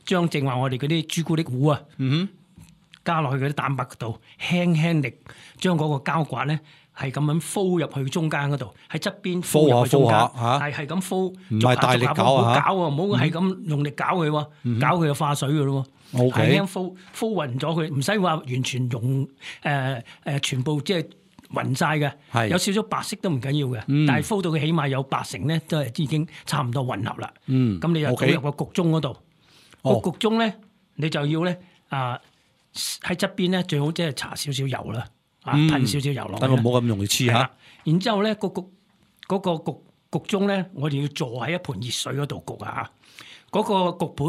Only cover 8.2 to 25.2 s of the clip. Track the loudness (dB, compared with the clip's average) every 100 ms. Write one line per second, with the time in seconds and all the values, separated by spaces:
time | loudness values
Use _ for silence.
8.2 | -2 0 -2 -4 -6 -14 -10 -6 -6 -6
9.2 | -4 -4 2 6 8 6 6 6 8 6
10.2 | 4 2 0 2 0 -4 -4 -4 -2 -2
11.2 | -2 -6 -4 2 4 6 6 6 4 2
12.2 | 4 6 6 4 4 2 0 0 0 2
13.2 | 2 2 -2 -2 -2 -2 -2 -2 -2 0
14.2 | 0 0 -4 -6 -2 0 2 2 2 0
15.2 | 0 0 0 2 2 0 -4 _ -6 2
16.2 | 2 4 4 4 2 -4 -8 -10 -18 -6
17.2 | -2 -2 -2 -4 -2 -2 -2 -2 0 2
18.2 | 2 0 -2 -4 -2 -2 -4 -2 0 0
19.2 | -2 -8 -18 -8 -2 -2 -2 -4 -10 -12
20.2 | -6 -4 -2 -2 -2 -2 -2 -2 -4 -12
21.2 | _ -20 -10 -6 -4 0 0 2 -2 -4
22.2 | _ -2 2 0 0 -2 -2 -6 -6 -6
23.2 | -2 -2 -2 -2 -2 -4 0 2 4 2
24.2 | 0 -2 0 0 0 0 0 -2 -4 -6